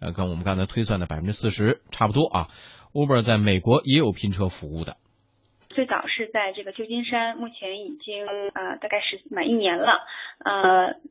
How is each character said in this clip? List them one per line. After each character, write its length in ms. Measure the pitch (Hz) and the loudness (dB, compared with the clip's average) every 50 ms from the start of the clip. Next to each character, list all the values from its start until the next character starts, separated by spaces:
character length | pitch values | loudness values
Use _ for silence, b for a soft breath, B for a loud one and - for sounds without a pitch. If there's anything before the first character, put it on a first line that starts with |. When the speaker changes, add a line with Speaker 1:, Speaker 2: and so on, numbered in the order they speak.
Speaker 1:
呃， 120 | - 85 85 | -8 -8 -4
跟 180 | - 95 92 | -4 -4 -2
我 60 | 85 | -2
们 80 | 82 90 | -2 -2
刚 120 | 98 95 | -2 0
才 100 | 95 95 | 0 -2
推 180 | - - 117 113 | -2 -2 -4 -2
算 160 | 98 107 92 | 0 0 -2
的 60 | 90 | -2
百 100 | 76 78 | -4 -4
分 100 | 78 85 | -4 -4
之 60 | 101 107 | -4 -4
四 180 | - - 110 | -2 -2 -2
十 300 | 95 - 104 110 127 - _ _ | 0 2 2 2 2 0 _ _
差 160 | - - 113 | -2 0 0
不 60 | 104 104 | 2 4
多 140 | 135 160 | 2 2
啊。 200 | - - 87 85 B B B B B B B B B _ | 2 0 -2 -2 B B B B B B B B B _
Uber 300 | 143 147 139 135 120 110 | 0 2 4 4 4 4
在 160 | 120 113 107 | 4 4 4
美 200 | 104 104 98 92 | 6 4 4 4
国 220 | - 110 123 151 - | 4 4 4 4 4
也 140 | 139 131 156 | 4 4 4
有 140 | 156 110 92 | 4 4 0
拼 180 | - - 101 | 0 -2 -2
车 180 | 95 95 101 92 | 0 0 0 -2
服 200 | - - 85 73 | -2 -6 -10 -10
务 160 | 78 82 82 | -8 -8 -8
的。 120 | - - - _ _ _ _ _ _ _ _ _ _ _ _ _ _ | -8 -10 -16 _ _ _ _ _ _ _ _ _ _ _ _ _ _
Speaker 2:
最 160 | - 277 254 | -2 -2 0
早 220 | 247 208 - - | 0 -2 -2 -2
是 240 | - - - 226 220 - | -4 -4 -6 -6 -4 -2
在 220 | 220 202 190 190 | -2 -2 -2 -4
这 80 | 208 196 | -8 -12
个 80 | 196 190 | -12 -10
旧 140 | - 220 | -10 -8
金 180 | 220 233 240 233 | -6 -4 -4 -4
山， 320 | 233 247 233 226 233 226 | -2 -2 0 0 -2 -4
目 120 | 226 233 226 | -6 -10 -10
前 360 | 233 - 202 185 190 208 202 | -10 -12 -10 -10 -10 -10 -10
已 140 | - - - | -12 -12 -12
经， 240 | - 214 208 202 208 | -12 -12 -10 -10 -8
呃， 540 | 208 202 202 202 202 - - 185 185 185 185 | -8 -6 -6 -6 -6 -6 -6 -6 -6 -8 -8
大 80 | - 214 | -6 -4
概 120 | 208 208 | -4 -2
是 200 | - - 196 190 - - | -2 -4 -6 -8 -12 -8
满 160 | - 233 220 | -6 -4 0
一 60 | - 233 | 2 2
年 240 | 226 202 185 170 | 2 2 2 2
了。 240 | 175 196 240 202 - B B B B B B B B - | 2 4 4 4 2 B B B B B B B B -2
呃， 540 | 202 202 196 190 185 185 185 180 185 - - _ - | -2 0 4 4 6 6 6 6 4 0 -6 _ -20